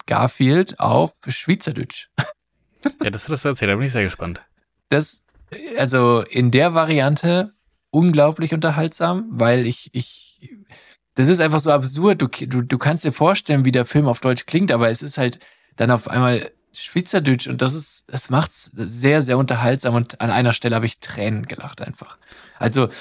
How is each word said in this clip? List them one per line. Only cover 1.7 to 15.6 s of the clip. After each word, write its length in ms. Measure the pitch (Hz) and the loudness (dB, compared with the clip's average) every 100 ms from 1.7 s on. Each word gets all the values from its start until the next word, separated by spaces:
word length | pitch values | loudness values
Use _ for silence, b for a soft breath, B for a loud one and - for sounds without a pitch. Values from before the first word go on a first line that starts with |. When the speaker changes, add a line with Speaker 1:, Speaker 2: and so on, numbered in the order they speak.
| 104 123 - - - | -6 -8 -12 -12 -8
Speaker 1:
<laughs> 840 | - - _ _ _ _ 285 - | -8 -10 _ _ _ _ -6 -4
Speaker 2:
Ja, 80 | 247 | -4
das 140 | 185 - | -4 -6
hattest 200 | 151 147 | -4 -2
du 40 | |
erzählt, 220 | 131 107 | 0 0
da 40 | 101 | 0
bin 80 | 135 | 0
ich 80 | |
sehr 100 | 123 | 0
gespannt. 380 | 98 - 85 85 - _ _ _ - | -2 -2 -10 -10 -16 _ _ _ -2
Speaker 1:
Das, 320 | 139 151 - _ _ _ - 302 233 | 0 0 -8 _ _ _ -18 -8 -2
also 440 | 135 127 120 120 | 0 4 4 4
in 300 | 104 127 123 | 2 0 2
der 220 | 120 175 | 4 4
Variante 800 | 165 160 156 135 147 170 175 208 _ _ _ _ | 2 2 2 2 2 0 0 -2 _ _ _ _
unglaublich 640 | 147 175 151 147 160 165 | 2 4 6 4 2 -2
unterhaltsam, 760 | 165 160 151 165 - 165 185 226 | -2 -2 0 -2 -2 -2 -2 -4
weil 340 | 123 117 123 117 | 0 2 2 0
ich, 240 | 117 - | -4 -8
ich, 560 | 123 - - - _ - 214 - B B B _ - | -10 -10 -12 -20 _ -20 -20 -20 B B B _ 0
das 120 | 131 | 2
ist 120 | 180 | 4
einfach 200 | 156 156 | 2 2
so 100 | 151 | 2
absurd. 500 | 143 131 139 190 185 | 2 2 0 2 2
Du, 60 | 120 | 0
du, 340 | - 127 127 | -4 -6 -4
du 160 | 123 127 | -2 -2
kannst 280 | 143 160 156 | 0 -2 -2
dir 80 | |
vorstellen, 500 | - 156 196 - 147 | 0 0 0 0 2
wie 80 | 131 | 2
der 140 | 127 120 | 2 2
Film 220 | 147 147 | 2 2
auf 120 | 120 | 0
Deutsch 260 | 131 123 - | -2 -2 -2
klingt, 280 | 160 190 | 0 2
aber 160 | 120 117 | 2 2
es 120 | 113 | 0
ist 160 | 147 143 | -4 -2
halt 220 | 127 - b b | -2 -4 b b